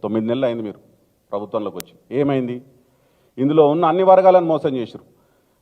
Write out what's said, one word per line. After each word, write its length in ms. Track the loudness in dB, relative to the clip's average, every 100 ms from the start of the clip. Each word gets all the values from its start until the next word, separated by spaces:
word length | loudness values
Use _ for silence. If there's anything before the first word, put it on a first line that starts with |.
తొమ్మిది 240 | -6 -4 -4
నెలలు 200 | -4 -4
అయింది 160 | -6
మీరు 160 | -10 -14 _ _ _ _ _
ప్రభుత్వంలోకి 460 | -12 -8 -8 -8 -12
వచ్చి. 440 | -18 _ -8 -4
ఏమైంది? 420 | -2 -2 -4 -10 -16 _ _ _ _ _ _ -4
ఇందులో 300 | 0 4 4
ఉన్న 160 | 2
అన్ని 180 | 0 2
వర్గాలను 440 | 4 6 6 4 4
మోసం 300 | -2 -2 -6
చేసిర్రు. 300 | -8 -14 _ _ _ _ _ _